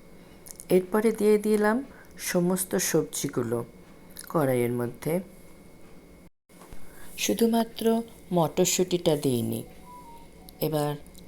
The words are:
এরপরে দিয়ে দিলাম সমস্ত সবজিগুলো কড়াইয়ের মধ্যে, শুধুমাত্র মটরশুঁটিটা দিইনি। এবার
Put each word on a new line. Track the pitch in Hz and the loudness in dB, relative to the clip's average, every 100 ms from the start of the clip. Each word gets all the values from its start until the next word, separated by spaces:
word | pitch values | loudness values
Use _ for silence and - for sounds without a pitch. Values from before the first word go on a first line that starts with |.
| - - - - - - - | -20 -20 -20 -20 -20 -12 2
এরপরে | 185 185 214 220 | 2 4 2 2
দিয়ে | 220 208 208 | 4 4 4
দিলাম | 214 214 208 233 277 - - - - | 4 4 4 2 -2 -14 -20 -12 -2
সমস্ত | 180 175 185 - 170 - | 2 2 0 0 -2 2
সবজিগুলো | 160 147 - 143 143 117 117 120 - - - - - - | 0 0 -4 -4 -2 -2 -2 -6 -14 -20 -20 -20 -20 -4
কড়াইয়ের | 175 135 123 120 | 0 2 2 2
মধ্যে, | 120 120 - 151 175 185 - - - - - - - - - - _ _ - - - - - - - | 0 -4 -4 -4 -4 -4 -18 -20 -20 -20 -20 -20 -20 -20 -20 -20 _ _ -20 -12 -8 -8 -10 -14 -6
শুধুমাত্র | - 202 226 233 226 - 226 226 233 - - | -2 2 2 2 -2 -2 0 0 -2 -14 -2
মটরশুঁটিটা | 175 156 - 180 - 180 175 170 147 | 2 2 2 2 2 0 2 2 2
দিইনি। | 143 120 113 113 - - - - - - - - - - | 2 0 0 -4 -8 -16 -20 -20 -18 -20 -20 -20 -18 -4
এবার | 151 151 147 147 - - | -2 0 0 -4 -10 -20